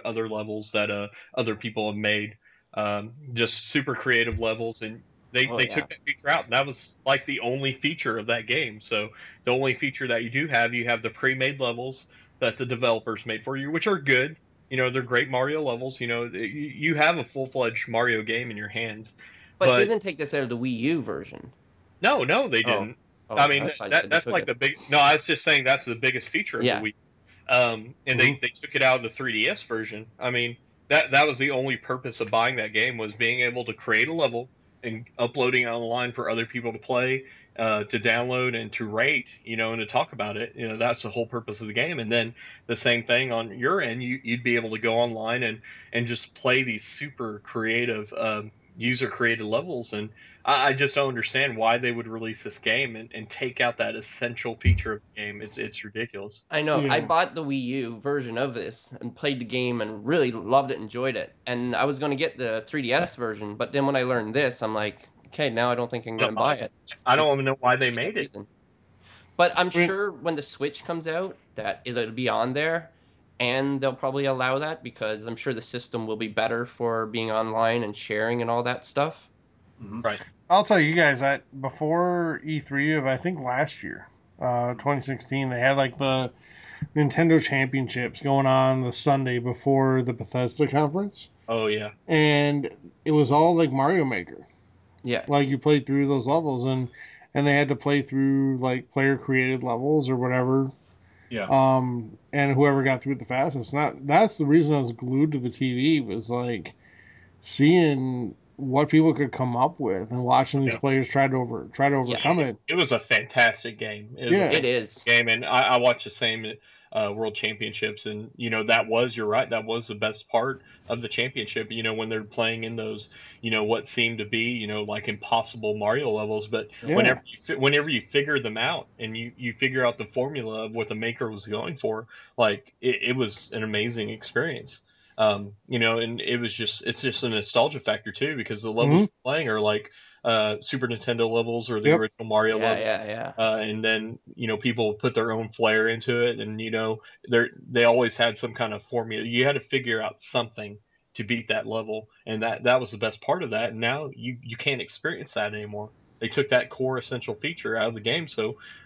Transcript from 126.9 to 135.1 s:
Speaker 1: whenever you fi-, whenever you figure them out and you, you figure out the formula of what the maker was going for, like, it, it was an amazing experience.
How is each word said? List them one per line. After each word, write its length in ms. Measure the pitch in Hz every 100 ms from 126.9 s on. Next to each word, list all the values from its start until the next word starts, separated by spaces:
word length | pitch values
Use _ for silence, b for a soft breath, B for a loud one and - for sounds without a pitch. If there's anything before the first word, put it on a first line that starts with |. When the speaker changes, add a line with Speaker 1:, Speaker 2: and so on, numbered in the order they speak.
| 170
Speaker 1:
whenever 260 | 123 120
you 140 | - - -
fi-, 80 |
whenever 340 | - 135 143 147
you 120 | 127
figure 400 | - 151 147 143
them 160 | 117 107
out 320 | 127 170 - -
and 180 | 110 113
you, 140 | 117 -
you 160 | 123
figure 340 | 113 131 131 123
out 120 | 117
the 80 | 104
formula 580 | 127 135 147 110 110
of 80 | 110
what 160 | 113 107
the 80 | 110
maker 340 | 117 120 117
was 160 | 107 104
going 300 | 107 120 139
for, 320 | 113 110 117 B B -
like, 380 | 110 101 - _
it, 160 | 127 110 120
it 60 | 127
was 340 | 113 101 -
an 100 | 117
amazing 480 | 110 104 113 117 107
experience. 680 | 110 - - 160 127 - - b b b